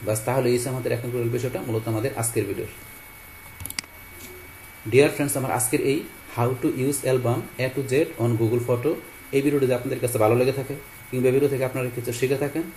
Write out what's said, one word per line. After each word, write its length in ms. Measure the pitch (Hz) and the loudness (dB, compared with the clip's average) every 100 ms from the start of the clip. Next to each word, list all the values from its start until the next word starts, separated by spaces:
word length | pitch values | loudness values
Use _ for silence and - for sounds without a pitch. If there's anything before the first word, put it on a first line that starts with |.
| 107 | 0
বাস, 140 | 110 - | -2 0
তাহলে 200 | 131 123 | 2 4
এই 60 | 120 | 2
যে 60 | 131 | 0
আমাদের 180 | 127 117 117 | -2 -2 -2
এখানকার 380 | 120 120 117 120 | -2 -2 0 0
বিষয়টা 240 | 123 117 117 | -2 -4 -2
মূলত 180 | 110 113 | -2 0
আমাদের 180 | 110 135 - | 0 0 -2
আজকের 240 | 113 113 101 | -2 0 -2
video। 180 | 92 90 - - - - - - - - - - - - - - - - - - - - - 110 | -4 -6 -12 -18 -20 -20 -20 -20 -20 -20 -14 -10 -10 -12 -20 -20 -18 -16 -16 -18 -20 -20 -12 4
Dear 160 | 123 151 - | 6 6 4
friends, 180 | 143 139 | -2 0
আমার 120 | 127 120 | -2 0
আজকের 220 | - 151 139 | 0 2 2
এই 80 | 135 - - - - | 0 -2 -14 -8 0
how 140 | 120 123 | 0 2
to 60 | 156 127 131 | 0 0 0
use 120 | 143 131 | 0 0
album 280 | 131 117 120 113 - | 2 2 -2 -4 -4
A 20 | 127 135 | -2 -2
to 60 | 120 | 0
Z 20 | 131 165 - | 2 0 0
on 60 | 117 113 | 0 2
Google 200 | 113 120 117 | 2 2 0
Photo, 240 | 120 143 175 - - - 139 | 0 0 -2 -8 -18 -2 2
এই 60 | 143 | 2
ভিডিওটি 200 | 143 127 | 4 2
যদি 100 | 123 | 2
আপনাদের 200 | 127 127 | 0 -2
কাছে 140 | 120 - | -2 4
ভালো 120 | 107 120 | 6 6
লেগে 140 | 127 135 | 4 0
থাকে 160 | 127 139 - - - | -6 -8 -12 -20 -6
কিংবা 200 | 127 127 131 | 2 4 4
video 140 | 143 | 4
থেকে 100 | 135 131 | 2 -2
আপনারা 180 | 131 123 120 | -2 -4 -4
কিছু 140 | 117 117 | -6 -2
শিখে 180 | 131 139 | 0 0
থাকেন 200 | 143 160 165 | 0 -2 -6